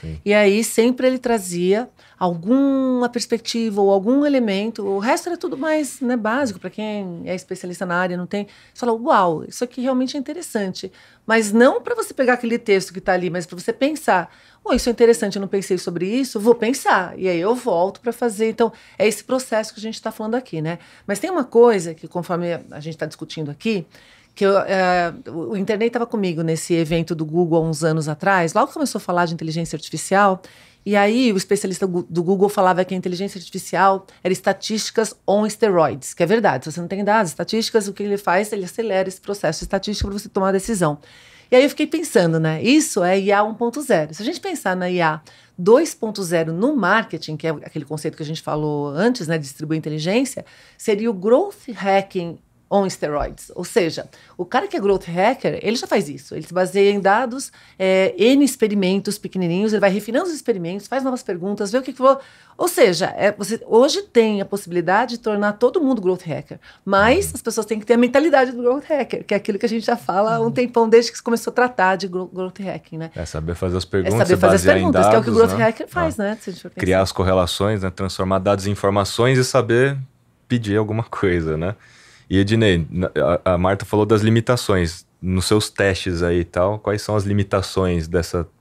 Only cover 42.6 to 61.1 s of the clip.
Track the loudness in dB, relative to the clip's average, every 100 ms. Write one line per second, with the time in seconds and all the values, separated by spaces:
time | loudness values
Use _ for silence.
42.6 | 4 4 2 0 2 2 4 2 2 -2
43.6 | -4 -4 0 0 0 -6 -8 -6 -8 -4
44.6 | -4 -2 -2 0 0 -2 -8 -20 _ -2
45.6 | 4 6 4 -4 -8 -6 -2 -2 -2 0
46.6 | 0 2 2 2 0 -8 -8 -6 -4 -6
47.6 | -8 -12 -8 -8 -8 -8 -10 -8 -6 -4
48.6 | -2 -4 -4 0 0 0 -4 -4 -6 -10
49.6 | -6 -4 -4 -6 -2 0 -2 -6 -16 -20
50.6 | -20 -6 -2 0 0 -2 2 2 2 -6
51.6 | -14 -6 0 2 0 -4 -6 -10 _ _
52.6 | _ 0 0 -2 -4 -4 -4 -10 -16 -12
53.6 | -2 0 0 -2 -10 -18 -16 -10 -4 -2
54.6 | -2 -2 0 0 -2 0 0 2 -2 -4
55.6 | -4 -4 -2 -2 -2 -8 -14 -14 -6 -2
56.6 | 0 4 4 4 2 2 0 -6 -12 -16
57.6 | -20 -2 2 4 2 4 4 6 4 2
58.6 | 0 2 2 0 -2 -6 -8 -4 0 0
59.6 | 0 2 2 0 -2 -4 -2 -4 -4 -4
60.6 | -6 -10 -6 -4 -4